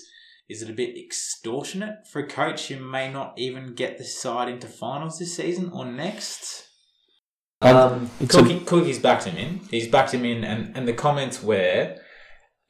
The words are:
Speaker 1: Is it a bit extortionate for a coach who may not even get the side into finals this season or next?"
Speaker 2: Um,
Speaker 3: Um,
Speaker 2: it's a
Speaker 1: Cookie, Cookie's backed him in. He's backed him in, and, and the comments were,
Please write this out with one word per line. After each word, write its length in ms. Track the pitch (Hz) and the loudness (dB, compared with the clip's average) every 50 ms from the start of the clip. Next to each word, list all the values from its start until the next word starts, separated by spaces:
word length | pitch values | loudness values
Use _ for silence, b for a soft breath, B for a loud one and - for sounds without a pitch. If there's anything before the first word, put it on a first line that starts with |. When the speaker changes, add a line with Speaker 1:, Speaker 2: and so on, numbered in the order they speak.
| b b b b b b b b b b | b b b b b b b b b b
Speaker 1:
Is 140 | 104 101 113 | -16 -14 -12
it 80 | 110 | -10
a 40 | 107 | -6
bit 220 | 110 123 120 120 | -6 -6 -6 -6
extortionate 1080 | - - - - - - - - - - 117 117 139 143 - - 185 214 214 214 - - - - | -10 -14 -10 -10 -8 -8 -8 -10 -10 -8 -8 -6 -6 -8 -8 -8 -8 -8 -8 -10 -14 -16 -12 -8
for 80 | 151 | -8
a 80 | 143 - | -8 -6
coach 400 | - - 147 160 - - - - | -4 -4 -2 -2 -4 -6 -8 -10
who 100 | 143 135 | -10 -10
may 320 | 131 131 131 135 135 135 | -10 -8 -6 -6 -6 -6
not 260 | 135 139 131 - - 117 | -6 -8 -10 -10 -8 -8
even 360 | 123 131 127 131 131 131 117 | -6 -6 -6 -8 -12 -12 -8
get 240 | 117 131 - - - | -6 -6 -6 -6 -8
the 60 | 123 | -12
side 440 | - - - - 131 117 123 123 123 | -12 -10 -8 -6 -4 -2 -2 -2 -4
into 200 | 123 123 120 110 | -6 -8 -12 -14
finals 500 | - - 123 120 131 143 156 160 - - | -14 -10 -8 -8 -6 -6 -8 -8 -8 -8
this 160 | 175 170 - | -8 -8 -6
season 360 | - 156 165 175 185 180 - 127 | -6 -4 -4 -2 -4 -4 -6 -6
or 120 | 127 127 | -8 -8
next?" 800 | 123 120 131 156 190 214 - - - - - - - - - - _ _ _ _ _ _ _ _ _ _ _ _ _ _ _ _ _ _ - - | -8 -8 -6 -6 -8 -8 -8 -10 -10 -10 -10 -12 -12 -14 -14 -16 _ _ _ _ _ _ _ _ _ _ _ _ _ _ _ _ _ _ 6 8
Speaker 2:
Um, 140 | 123 127 | 10 10
Speaker 3:
Um, 340 | 127 127 127 - - - - - - | 10 10 8 6 0 -4 -6 -6 -4
Speaker 2:
it's 140 | - 120 - | 0 6 8
a 80 | 175 170 | 8 8
Speaker 1:
Cookie, 180 | 170 170 - | 8 6 2
Cookie's 380 | - - 175 170 151 139 131 - | 0 2 4 4 4 4 2 2
backed 260 | - 127 123 123 - | 4 4 4 4 2
him 120 | - 85 | -4 -6
in. 240 | 87 - - 131 190 - - | -6 -6 -6 -6 -8 -6 -4
He's 180 | 117 117 117 - | -2 -2 0 2
backed 240 | - 139 131 - - | 4 4 4 4 0
him 120 | 123 120 | -2 -2
in, 200 | 120 117 117 107 | -2 -2 -2 -4
and, 320 | 107 107 110 104 - - | -4 -4 -4 -6 -6 -8
and 100 | 131 127 | -6 -4
the 60 | 120 113 | -4 -2
comments 500 | - - 147 143 143 135 123 - - 117 | 0 2 0 2 0 -2 -4 -6 -4 -2
were, 540 | 107 107 95 92 90 92 107 190 - - B B B B B B B B B B B B B _ - | 0 2 4 4 4 2 2 0 -2 -4 B B B B B B B B B B B B B _ -6